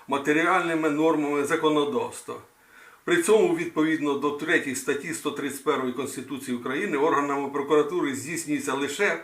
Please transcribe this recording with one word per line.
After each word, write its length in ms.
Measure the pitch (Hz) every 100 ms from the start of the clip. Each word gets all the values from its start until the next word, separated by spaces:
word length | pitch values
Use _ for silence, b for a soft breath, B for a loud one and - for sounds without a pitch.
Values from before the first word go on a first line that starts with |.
| B
матеріальними 800 | 139 143 151 175 185 170 165 156
нормами 560 | 147 160 151 143 147 135
законодавства. 920 | 160 156 151 131 120 117 - - 120 - _ B B B B
При 200 | B 175
цьому, 320 | 170 214 175 165
відповідно 580 | 165 156 156 156 147
до 180 | 139 147
третьої 440 | 147 156 151 143 123
статті 380 | - 139 165
сто 180 | - 147
тридцять 320 | 139 139 -
першої 300 | 151 131 127
Конституції 640 | 123 120 139 120 135 - 120
України, 400 | 127 143 202 139
органами 520 | 156 143 143 139 135
прокуратури 640 | 143 143 151 147 175 147 120
здійснюється 580 | 139 165 151 143 135
лише 420 | 135 143 - 202 165